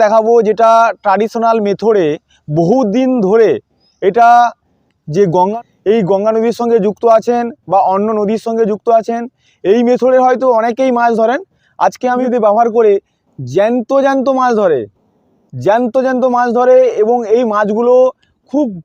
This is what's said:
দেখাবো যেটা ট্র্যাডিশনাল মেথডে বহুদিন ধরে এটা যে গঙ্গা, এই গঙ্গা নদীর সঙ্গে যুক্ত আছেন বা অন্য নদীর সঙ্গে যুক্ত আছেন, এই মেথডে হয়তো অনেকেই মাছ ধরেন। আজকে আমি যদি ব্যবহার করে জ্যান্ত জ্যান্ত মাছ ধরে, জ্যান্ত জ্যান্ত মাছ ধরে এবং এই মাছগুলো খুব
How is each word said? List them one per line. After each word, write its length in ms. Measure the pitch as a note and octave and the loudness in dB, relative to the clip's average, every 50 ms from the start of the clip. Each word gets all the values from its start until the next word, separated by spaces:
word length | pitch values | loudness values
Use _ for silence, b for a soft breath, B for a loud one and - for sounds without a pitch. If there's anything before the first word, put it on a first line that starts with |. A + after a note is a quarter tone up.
| A3+ | 0
দেখাবো 280 | G#3 G#3+ A3 A3 A3 A#3 A#3+ A3 G#3 | 2 2 2 2 2 2 2 2 0
যেটা 220 | G#3+ - A3+ A3+ A3+ A3+ A3+ A3+ F#3+ - - | 0 2 2 4 4 4 2 0 -2 -4 -2
ট্র্যাডিশনাল 540 | G#3 F#3+ G3 A3 A3 - A#3 A3+ A3+ A3+ A3+ G#3 | -2 0 0 -2 -4 -4 -4 -2 0 0 0 0
মেথডে 420 | G3+ G3 - G3+ A3 A3 G3+ F3 D3+ D3 E3 _ _ _ _ _ - D3 E3 | -2 -4 -2 0 0 0 2 0 0 -2 -6 _ _ _ _ _ -6 -2 -2
বহুদিন 500 | E3+ E3 A3+ C4 C4 G3+ F#3+ B3+ C4 B3+ B3+ B3 F#3+ F3+ | 0 2 2 0 0 -2 -2 -2 0 0 0 0 0 0
ধরে 220 | G#3 A3+ A3 F#3+ C3+ G#2 - _ _ _ _ _ _ - | 2 2 2 2 0 -2 -6 _ _ _ _ _ _ -4
এটা 260 | - F#3+ F3+ A#3 A#3 A#3 A#3+ A#3+ A#3+ A#3 - _ _ _ _ _ _ _ _ _ - - | -4 -2 0 2 4 4 4 4 2 0 -2 _ _ _ _ _ _ _ _ _ -14 -6
যে 160 | D3 F#3 G3+ F3+ D#3+ | -2 0 0 0 2
গঙ্গা, 260 | F3+ F3+ G3 G#3+ A#3 A#3+ _ _ _ - F#3 | 0 0 0 -2 -6 -12 _ _ _ -2 0
এই 80 | G#3+ A#3 G3+ D#3 | 0 0 0 0
গঙ্গা 220 | G3 F#3+ G3+ A3 A3 | -2 -2 0 -2 -2
নদীর 200 | A3+ A3+ A#3 A3 - | 0 -2 -2 -4 -4
সঙ্গে 180 | A#3+ A#3 A#3 A#3 F#3 | -2 0 0 0 0
যুক্ত 180 | G#3+ F#3+ - - A3+ A3+ A3 | -2 -4 -2 0 2 2 2
আছেন 260 | G#3+ - A#3+ A#3+ A#3+ A#3 D4+ _ _ - | 0 0 -2 -2 -4 -6 -10 _ _ -2
বা 80 | E3+ G3 F#3 E3+ F#3+ | 0 0 0 0 0
অন্য 140 | G3 G#3 A3 A3+ G#3+ | -2 -2 -2 -2 -2
নদীর 220 | G#3 G3 A3 G#3+ - | -2 -2 -4 -4 -4
সঙ্গে 180 | A3+ A3+ A3+ A3+ G3 | -6 -4 -2 -2 -2
যুক্ত 160 | G#3+ G3+ - A#3+ A#3 A3+ | -2 -4 -2 0 0 0
আছেন, 220 | G#3 - A#3 A#3 A#3 B3 _ _ _ _ _ _ - | 0 -2 -6 -8 -8 -12 _ _ _ _ _ _ -2
এই 160 | F3 G3+ A#3+ A#3+ A#3+ | 0 0 2 2 2
মেথডে 320 | B3 A#3+ A#3 B3+ B3+ B3+ B3+ | 0 2 0 2 2 2 2
হয়তো 200 | B3+ B3+ A#3 B3+ B3 A#3+ A3 | 2 0 0 0 0 0 0
অনেকেই 320 | A3 A#3+ A3+ A3+ C4 C4 B3 A#3 | 0 -2 -2 -2 -2 0 0 0
মাছ 120 | A#3+ A#3+ A#3 A3 | 0 0 0 0
ধরেন। 180 | A3+ A3+ B3 D#4 G4 _ _ _ _ _ _ - - | 0 0 -2 -4 -6 _ _ _ _ _ _ -4 -4
আজকে 200 | G3 - - - B3 B3 | -4 -4 -4 -6 -4 -2
আমি 80 | B3 B3+ B3 | -2 -2 -2
যদি 100 | A3+ B3 G#3+ | -2 0 0
ব্যবহার 220 | G#3 G3+ A3 A#3+ A#3 G#3 A#3+ | 0 2 2 0 0 0 0
করে 140 | A3+ G#3+ G3+ G3 - _ _ _ _ _ _ - | 2 2 2 0 -2 _ _ _ _ _ _ -16
জ্যান্ত 500 | C3 B2 B2+ F#3 G3+ A3 A#3+ B3+ A3 - C4+ C#4 C4+ | -12 -6 -2 -2 0 0 -2 -4 -4 -2 -2 0 0
জ্যান্ত 220 | C#4 C#4 C4+ B3 C4+ C4+ C4 | 0 0 0 -2 -2 -2 0
মাছ 120 | B3+ B3 A#3+ G#3+ | 0 0 0 0
ধরে, 180 | G#3 F3+ D#3 C3 G#2+ G2+ _ _ _ _ _ _ _ _ _ _ _ _ - B2+ B2 | 0 0 0 -2 -4 -8 _ _ _ _ _ _ _ _ _ _ _ _ -14 -6 -2
জ্যান্ত 300 | F#3 G#3 A#3 B3 A#3+ A3 C4 B3+ | 0 0 0 0 -2 -2 -2 -2
জ্যান্ত 180 | C4 C4 B3 A#3+ B3+ A#3+ | -2 -2 -2 -2 -2 0
মাছ 120 | A#3+ B3 B3 A3+ A#3+ | -2 -2 -2 0 0
ধরে 160 | B3 B3 B3+ B3+ C4 A#3+ G#3 A#3+ G#3+ | 2 4 4 4 4 2 0 -2 0
এবং 140 | A3 A#3+ B3 A#3 G3 A3 | 0 0 -2 -2 0 0
এই 80 | A#3+ B3+ A3+ G#3 | 0 0 0 0
মাছগুলো 400 | G#3 G#3+ G3 G#3 G#3+ A#3+ A#3+ B3 B3+ B3+ B3+ - _ _ _ _ _ _ _ | -2 -2 -2 -2 -2 0 2 4 4 2 2 0 _ _ _ _ _ _ _
খুব 160 | - C#4+ D4+ A#3+ G3 E3+ D#3 | -4 -4 -4 -4 -6 -12 -16